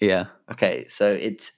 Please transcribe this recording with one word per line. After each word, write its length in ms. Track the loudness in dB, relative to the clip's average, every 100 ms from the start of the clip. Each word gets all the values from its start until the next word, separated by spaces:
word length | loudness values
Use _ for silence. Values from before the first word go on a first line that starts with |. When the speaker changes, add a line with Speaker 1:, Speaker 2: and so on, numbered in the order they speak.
Speaker 1:
Yeah. 240 | 2 2 0 -12 -16
Speaker 2:
Okay, 360 | -2 0 0 -8
so 200 | 0 2
it's 440 | 2 -4 -6 -12